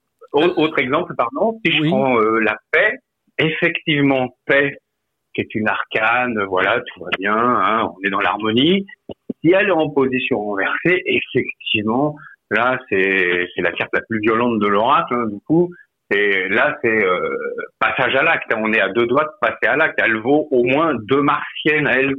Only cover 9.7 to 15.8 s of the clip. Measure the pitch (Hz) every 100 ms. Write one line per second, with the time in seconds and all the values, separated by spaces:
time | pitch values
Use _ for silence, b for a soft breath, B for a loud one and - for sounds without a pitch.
9.7 | 165 151 139 131 127 - 117 104 98 95
10.7 | - 165 180 104 120 - 127 95 - -
11.7 | 110 107 120 147 147 B B - 107 123
12.7 | 127 - 98 95 95 90 90 87 - 87
13.7 | 87 - - - 110 107 113 120 110 101
14.7 | 101 117 151 170 123 113 101 - 160 175
15.7 | 175